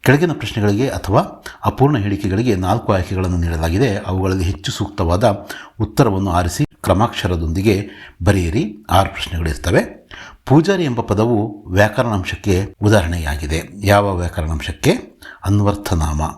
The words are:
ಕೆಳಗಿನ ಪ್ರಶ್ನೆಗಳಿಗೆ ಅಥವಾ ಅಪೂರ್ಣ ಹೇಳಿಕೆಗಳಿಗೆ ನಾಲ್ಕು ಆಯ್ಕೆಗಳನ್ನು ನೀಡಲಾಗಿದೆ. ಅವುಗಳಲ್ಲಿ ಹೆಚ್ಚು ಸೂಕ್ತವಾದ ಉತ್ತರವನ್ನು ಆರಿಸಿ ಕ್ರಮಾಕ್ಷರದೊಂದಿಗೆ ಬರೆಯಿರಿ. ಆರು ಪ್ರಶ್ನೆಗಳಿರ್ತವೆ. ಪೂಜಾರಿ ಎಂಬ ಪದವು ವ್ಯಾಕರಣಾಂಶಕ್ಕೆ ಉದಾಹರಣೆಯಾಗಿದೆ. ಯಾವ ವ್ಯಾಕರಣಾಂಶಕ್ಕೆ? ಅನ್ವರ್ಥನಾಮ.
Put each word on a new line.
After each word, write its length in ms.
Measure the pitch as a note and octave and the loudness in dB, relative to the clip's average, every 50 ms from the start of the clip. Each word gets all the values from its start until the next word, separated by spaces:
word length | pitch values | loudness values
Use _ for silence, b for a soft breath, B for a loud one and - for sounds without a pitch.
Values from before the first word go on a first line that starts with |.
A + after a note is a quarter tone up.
ಕೆಳಗಿನ 300 | - - C3 D3 E3+ E3+ | 4 4 4 4 4 2
ಪ್ರಶ್ನೆಗಳಿಗೆ 580 | C#3+ - - G2+ - A2+ G#2 G#2 G2+ G#2 C3 C#3 | 0 -2 -6 -6 -4 0 2 2 2 2 0 -2
ಅಥವಾ 540 | - F2+ - - F#2+ C3+ F#3+ - - - B B B B - | -2 -4 -2 2 2 2 2 0 -8 -16 B B B B -4
ಅಪೂರ್ಣ 320 | G#2+ - - C3 C#3+ D3+ A#2+ | -4 2 4 4 4 4 2
ಹೇಳಿಕೆಗಳಿಗೆ 580 | G2 G#2 G2+ G2 - G2 F#2 G2 A#2+ B2+ G#2 | 0 0 -2 -2 -2 -2 0 0 2 2 0
ನಾಲ್ಕು 380 | F2+ F#2 F#2 G#2 A#2 - - G#2 | 0 2 0 0 0 0 0 0
ಆಯ್ಕೆಗಳನ್ನು 440 | F#2 F2 - G2 F#2 F#2 F#2 F2+ F2 | 0 0 -2 -2 -2 -2 0 0 0
ನೀಡಲಾಗಿದೆ. 600 | E2+ E2+ E2 D#2 D#2+ E2 E2 G2 C3+ B2 G2 G2 | 0 -2 -2 -2 -2 0 2 2 2 2 0 -2
ಅವುಗಳಲ್ಲಿ 460 | - G#2 F#2+ F#2 F#2+ F#2+ F#2+ F#2+ F2 | -4 -4 -4 -2 0 0 0 0 0
ಹೆಚ್ಚು 280 | F2 F#2+ - - - | -2 -2 -4 -6 -8
ಸೂಕ್ತವಾದ 520 | - - G#2+ F#2+ - - F#2+ E2 F2 F#2+ A#2 A#2 G2 - B B B B B B B B | -6 -6 -6 -8 -4 -2 0 0 2 2 2 2 0 0 B B B B B B B B
ಉತ್ತರವನ್ನು 500 | G#2+ - - - C#3+ A#2 G2 F#2+ G2 G2 | -6 -4 2 2 2 2 2 0 -2 0
ಆರಿಸಿ 340 | E2+ F2 F2+ F2 - - D3 | 0 0 0 0 -2 -2 -4
ಕ್ರಮಾಕ್ಷರದೊಂದಿಗೆ 1200 | - - _ - - F#2+ F#2 A2 - - - - F2+ F2+ E2 E2 D#2+ E2 F#2+ F#2+ A2+ G2 F#2+ G#2 B B B B B B B E2 | -4 -4 _ 0 0 2 2 2 0 -2 -4 -2 -2 -2 0 -2 -2 -2 2 2 2 2 2 -2 B B B B B B B 0
ಬರೆಯಿರಿ. 540 | F2+ G2 G2 F2 E2 E2 A#2+ F3+ G#3+ - - - - | 0 2 2 0 0 0 -2 -2 -4 -6 -12 -6 0
ಆರು 200 | - F#2 G2 - | 2 2 2 0
ಪ್ರಶ್ನೆಗಳಿರ್ತವೆ. 1000 | - - - - F2 E2 E2 D#2+ D#2 - - E2+ F#2+ D#3+ A#3+ - - - - B B B B B B B _ | -4 -10 -10 -8 -6 -4 -4 -4 -6 -4 -4 0 0 0 0 0 -8 -18 -20 B B B B B B B _
ಪೂಜಾರಿ 380 | - C3 D#3 D#3 F#3 G3 F3+ F3 | 4 4 4 6 4 0 0 0
ಎಂಬ 180 | C#3+ A#2+ A#2 | -2 -2 -4
ಪದವು 640 | A2 - G#2 G2+ A2 A#2 A#2+ G#2+ G#2+ A2+ G2+ - - - | -2 -2 0 2 2 2 2 0 0 -2 -6 -12 -12 -4
ವ್ಯಾಕರಣಾಂಶಕ್ಕೆ 1080 | F2+ G2 G2+ A2 - - B2 A#2+ G#2+ G2 F2 - - - - G2+ F#2+ F2+ G2 - - _ | 2 2 2 4 2 0 -2 0 0 -2 -2 -4 -8 -6 -2 0 0 0 0 -4 -6 _
ಉದಾಹರಣೆಯಾಗಿದೆ. 880 | - G#2 A2 G#2 E2+ E2 F2 E2+ D#2+ D2 D2+ C#2+ D#2 D2 D2+ E2 - - - G2+ | 2 4 4 4 2 0 -4 -4 -4 -4 -4 -4 -4 -4 -4 -4 -6 -8 -14 -6
ಯಾವ 360 | G2 F#2+ G2+ G2+ G#2 G2+ F#2+ | 0 4 4 4 4 2 0
ವ್ಯಾಕರಣಾಂಶಕ್ಕೆ? 760 | F2 F2 E2+ - - D#2+ D#2+ D#2+ D2+ - - E2 - - B2+ G3+ B3+ - - - B B B B B B | -2 -4 -4 -4 -4 -4 -4 -4 -4 -6 -8 -10 -2 0 0 0 0 -2 -12 -20 B B B B B B
ಅನ್ವರ್ಥನಾಮ. 760 | G2 G2+ G#2 G#2 G2+ G2+ G2+ - - F#2+ D#2+ D#2 D#2 D2+ D2+ D2+ D#2 - | 0 2 2 2 2 0 -2 -4 -2 -2 0 0 -2 -2 -2 -4 -4 -6